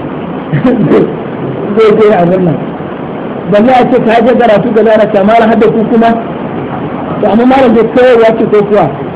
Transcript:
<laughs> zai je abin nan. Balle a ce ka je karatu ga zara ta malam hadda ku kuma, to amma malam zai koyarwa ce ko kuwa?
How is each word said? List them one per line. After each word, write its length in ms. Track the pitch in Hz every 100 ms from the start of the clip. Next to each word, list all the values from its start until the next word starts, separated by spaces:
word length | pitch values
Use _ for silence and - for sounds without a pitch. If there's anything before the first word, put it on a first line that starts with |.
| - - - - -
<laughs> 1200 | - 254 220 151 208 - - - - - - -
zai 240 | 208 220 208
je 180 | 208 190
abin 280 | 175 190 175
nan. 120 | 131 - - - - - - - - -
Balle 260 | 208 240
a 120 | 254 247
ce 140 | 247
ka 220 | 226 233
je 120 | 226
karatu 380 | 220 233 202 -
ga 120 | 214
zara 220 | 214 214 208
ta 160 | 196
malam 260 | 196 226 220
hadda 180 | 220 220
ku 160 | 226 202
kuma, 240 | 233 226 220 - - - - - - - - - -
to 120 | -
amma 180 | 214 254
malam 300 | 269 254 233
zai 120 | -
koyarwa 480 | 247 254 233 220 226
ce 100 | 214
ko 180 | 208
kuwa? 240 | 202 202 147 - -